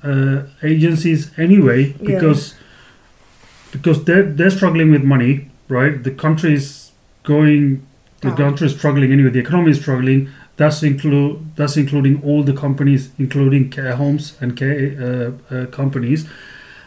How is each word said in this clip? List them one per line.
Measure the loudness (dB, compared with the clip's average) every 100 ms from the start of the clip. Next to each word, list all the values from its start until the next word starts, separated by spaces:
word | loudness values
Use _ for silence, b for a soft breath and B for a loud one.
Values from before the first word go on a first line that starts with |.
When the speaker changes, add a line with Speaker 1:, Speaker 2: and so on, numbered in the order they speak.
Speaker 1:
uh, | -4 -2 0 -2 -6 -6
agencies | -2 2 2 0 0 -2 -4 -2
anyway | 2 4 4 2 0 -4
Speaker 2:
Yeah. | -4 0
Speaker 1:
because, | 2 0 -4 -16 b b b b b _ _ _ -20 _ -16
because | -6 -2 0 2
they're, | 2
they're | 2 0 0
struggling | 2 0 2 4
with | 4
money, | 4 2 2 -2 -6 _ -6
right? | -2 0 -2
The | -8
country | -4 -2 0 0 0
is | -2 -12 -20 _ _ _
going, | -2 2 4 4 2 -2 -8 _ _ _
the | -6
Speaker 2:
Down. | -2
Speaker 1:
country | -2 0 -2
is | -2
struggling | -2 2 2
anyway. | 4 2
The | 2
economy | 0 0 2
is | 0
struggling. | 0 -2 0 0 -2 B B -2
That's | 0 0
inclu-, | -2 -2 0 0 0 -4 -10 -6
that's | -4 -2
including | 0 2 2 2
all | 0 0
the | 0
companies, | -2 -4 0 2 2 0 -6
including | -4 0 2 2 0
care | -4 -6 -2
homes | -2 -2 -4 -8
and | -8 -4
care, | -4 -2 -4 -6 -6 -4 -6 -10 -10
uh, | -10
uh, | -8
companies. | -6 -4 -4 -2 -4 -6 B B B B B